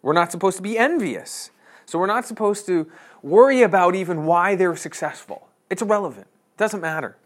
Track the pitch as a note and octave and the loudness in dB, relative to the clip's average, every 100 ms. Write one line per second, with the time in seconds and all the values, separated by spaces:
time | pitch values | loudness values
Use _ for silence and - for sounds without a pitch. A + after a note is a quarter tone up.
0 | B2+ E3 F3 F3 F#3+ F#3 G3 A3+ B3+ E4+ | 0 0 0 0 -2 -2 -6 0 0 0
1 | F#3+ F#2+ - - - _ _ - _ E3+ | -4 -6 -10 -16 -16 _ _ -20 _ -4
2 | F#3+ A3 A#3+ A3 G#3+ G#3 - F3 D#3 - | -2 -2 -6 -4 -2 -2 -2 -2 -2 -12
3 | - - C#3 F#3 C4 C4 A3+ E3+ F3+ F#3 | -20 -18 2 6 6 6 4 6 4 2
4 | F3+ E3 D3+ E3+ F3+ F#3+ F#3 D#3+ D#3 - | -2 -4 0 2 2 2 0 -2 -10 -8
5 | D3+ - - - _ _ _ F#3+ G#3 G#3 | -10 -10 -18 -18 _ _ _ -8 -2 -2
6 | F#3+ - F#2+ _ _ _ G#3+ G#3 E3 D#3+ | -2 -10 -20 _ _ _ -4 -4 -6 -6
7 | B2 - | -8 -12